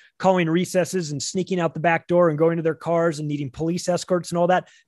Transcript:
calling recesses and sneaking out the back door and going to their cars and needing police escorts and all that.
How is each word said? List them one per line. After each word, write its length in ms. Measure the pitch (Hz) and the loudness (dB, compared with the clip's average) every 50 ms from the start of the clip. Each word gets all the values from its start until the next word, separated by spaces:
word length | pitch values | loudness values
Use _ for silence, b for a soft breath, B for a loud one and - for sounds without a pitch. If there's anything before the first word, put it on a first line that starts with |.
| b b b - | b b b -2
calling 320 | - 190 190 185 170 160 | 0 2 2 2 2 2
recesses 640 | 160 180 180 - - 180 170 - - 185 170 147 | 0 0 0 0 0 0 0 0 -2 -6 -4 -4
and 100 | 147 135 | -6 -8
sneaking 380 | - - - 190 175 - 185 175 | -8 -6 -4 -6 -4 -2 -2 -2
out 140 | 165 160 - | -2 -2 -2
the 80 | 160 | -2
back 260 | 151 170 165 165 - - | 0 0 0 0 -2 0
door 220 | 175 175 175 170 | 2 4 4 4
and 80 | 151 147 | 4 4
going 200 | 165 165 165 170 | 2 2 2 2
to 60 | 160 | 0
their 120 | 160 156 | -2 -2
cars 440 | 156 - 160 170 170 170 170 151 147 | -2 -4 -2 0 2 2 0 0 -2
and 80 | 151 147 | -6 -6
needing 220 | 147 143 143 127 | -4 -4 -6 -8
police 400 | - - 160 165 180 175 - - | -6 -6 -4 -4 -4 -4 -2 -2
escorts 420 | 175 170 - - 185 175 165 - | -2 -2 -2 -2 -2 -2 -2 -2
and 60 | 170 170 | 0 0
all 100 | 175 175 | 2 2
that. 220 | 180 175 - b b b b | 2 0 0 b b b b